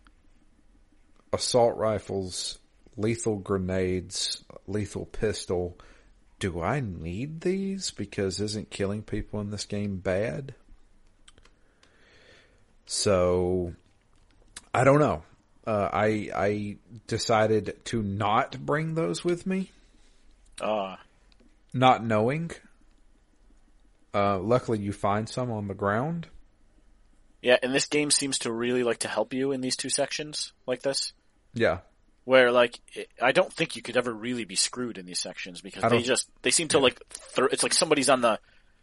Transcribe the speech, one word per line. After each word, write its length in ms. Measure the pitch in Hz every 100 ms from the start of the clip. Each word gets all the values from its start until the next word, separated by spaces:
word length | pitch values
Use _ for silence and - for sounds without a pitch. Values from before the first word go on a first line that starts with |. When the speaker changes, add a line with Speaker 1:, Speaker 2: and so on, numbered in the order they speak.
| - _ _ _ _ _ _ _ _ _ _ _ -
Speaker 1:
assault 420 | - - 127 117 -
rifles, 800 | 110 104 - 98 92 - - - _ _ - -
lethal 400 | 107 117 117 104
grenades, 1040 | 92 98 92 92 92 92 90 - - - - - -
lethal 380 | 104 101 98 -
pistol. 720 | - 107 98 - 90 87 - - - - _ _ -
Do 220 | 98 85
I 180 | 85 143
need 600 | 113 87 82 92 143 160
these? 500 | 180 190 196 196 -
Because 480 | - 101 - 95 95
isn't 300 | 104 107 -
killing 340 | - 98 104
people 380 | 107 107 - 104
in 80 | 104
this 160 | 104 -
game 320 | 101 104 95
bad?" 580 | 95 92 113 151 135 - - - - _ - _ - - - _ _ _ _ _ _ - - - _ _ _ _ -
So, 920 | - 104 92 90 90 90 92 85 - _ _ _ _ _ _ _ - -
I 100 | 110
don't 160 | 131 147
know. 240 | 135 78 - _ _ _ -
Uh, 240 | 107 95
I, 380 | 92 107 107 78 -
I 420 | 98 104 104 - _ 117 -
decided 760 | 113 - 110 110 110 95 - -
to 180 | 117
not 600 | 101 98 104 113 135 131
bring 300 | 143 147 160
those 300 | 160 170 160
with 240 | 175 175 190
me. 240 | 190 190 - _ _ _ _ - - - -
Speaker 2:
Ah. 380 | 104 107 95 90 - _ _ _ - _ _
Speaker 1:
Not 300 | 127 127 104 113
knowing. 460 | 107 113 156 165 - - - - - _ _ _ _ _ - _ _ _ _ _
Uh, 240 | 104 101 98
luckily 380 | 101 123 - 113
you 140 | 101
find 340 | 95 104 104 110
some 240 | - 123
on 160 | 110 101
the 60 |
ground. 540 | 98 101 107 147 170 160 - - _ _ _ _ _ _ _ _ _
Speaker 2:
Yeah, 160 | 123 123
and 100 | 127
this 140 | 139 -
game 240 | 151 147
seems 280 | - 139 131
to 120 | 123
really 320 | 113 120 123
like 160 | 120 113
to 80 | 113
help 260 | - 110
you 180 | 131 135
in 100 | 131
these 140 | 127 -
two 140 | 135
sections 640 | - 139 - 151 151 - _ -
like 160 | 127
this. 300 | 139 135 - - _ _ _
Speaker 1:
Yeah. 260 | 113 107 85 - _ _ _ -
Speaker 2:
Where, 260 | 131 123
like, 280 | 123 120 - -
it, 160 | 110 - -
I 100 | 123
don't 200 | 160 185
think 240 | - 165 117
you 60 |
could 160 | - 120
ever 160 | 120
really 320 | 110 117 123 95
be 100 | 95
screwed 420 | - 123 123 98
in 80 | 90
these 140 | 87
sections 420 | 95 - 95 87
because 220 | 95 95
Speaker 1:
I 60 | 113
Speaker 2:
they 80 | 117
Speaker 1:
don't 80 | 117
Speaker 2:
just, 240 | 120 - _
they 60 | 127
seem 160 | - 160
to, 80 | 151
Speaker 1:
Yeah. 60 |
Speaker 2:
like, 160 | 131 - -
thro-, 380 | - - - 131
it's 140 | 139
like 100 | 123
somebody's 360 | - 160 147 131
on 120 | 127
the, 180 | 120 107 _ - _ _